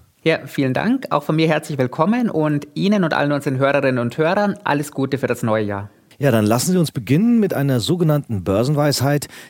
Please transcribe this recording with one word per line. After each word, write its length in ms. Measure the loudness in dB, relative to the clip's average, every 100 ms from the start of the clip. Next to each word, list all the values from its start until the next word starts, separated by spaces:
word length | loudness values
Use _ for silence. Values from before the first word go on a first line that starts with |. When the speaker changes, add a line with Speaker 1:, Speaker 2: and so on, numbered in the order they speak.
| _ _
Speaker 1:
Ja, 240 | -2 -2 -4
vielen 260 | -4 -2
Dank, 340 | 0 0 -2 -2
auch 140 | -2
von 120 | 0 0
mir 140 | 2
herzlich 280 | 0 -2 -2
willkommen 520 | -2 0 0 2 0
und 400 | 0 0 -2 -4
Ihnen 300 | -2 0 2
und 100 | 2
allen 200 | 0 0
unseren 240 | -2 -2 0
Hörerinnen 420 | 2 2 0 0
und 180 | -2 0
Hörern 380 | 0 2 0 -2
alles 300 | -2 -2 -2
Gute 240 | -6 -4 -2
für 100 | -2
das 160 | -2
neue 220 | 0 0 -2
Jahr. 240 | -6 -10 -16 _ -2
Speaker 2:
Ja, 140 | 2
dann 140 | 2 4
lassen 260 | 2 2
Sie 60 | 0
uns 160 | 0
beginnen 480 | -4 0 2 4 4
mit 120 | 2
einer 280 | 0 0 0
sogenannten 640 | 0 0 2 0 -2 -4 0
Börsenweisheit, 840 | 0 2 2 0 0 0 0 -4 -14 -12